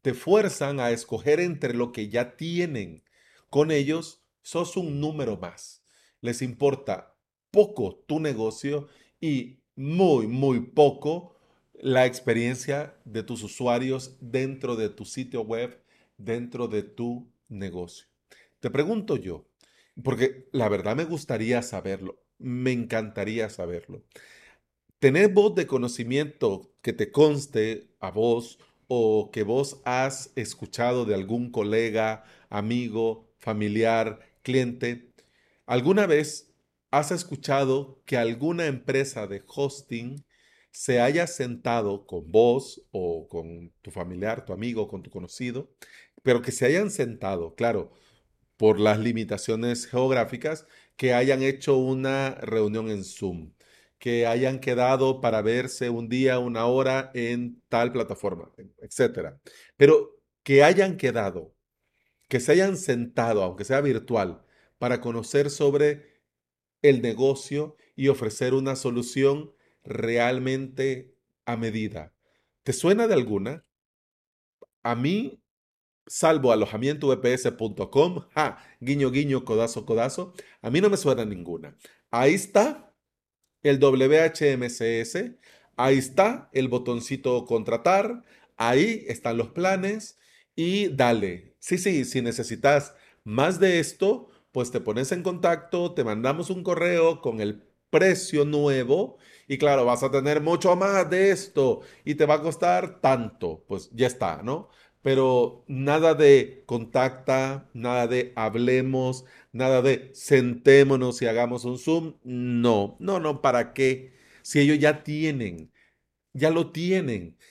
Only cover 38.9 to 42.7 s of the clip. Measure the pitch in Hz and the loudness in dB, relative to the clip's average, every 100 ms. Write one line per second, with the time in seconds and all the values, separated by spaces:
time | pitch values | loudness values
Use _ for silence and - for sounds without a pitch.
38.9 | 131 135 117 98 98 - 139 139 - - | -2 -2 -6 -10 -12 -12 -6 -6 -8 -12
39.9 | 117 120 143 _ _ _ _ _ - - | -10 -10 -14 _ _ _ _ _ -10 0
40.9 | 120 123 160 170 - 123 117 127 117 104 | 2 4 2 -2 -4 -8 -6 -2 -2 -2
41.9 | 101 - 87 78 107 120 131 - | -4 -8 -12 2 6 6 4 -2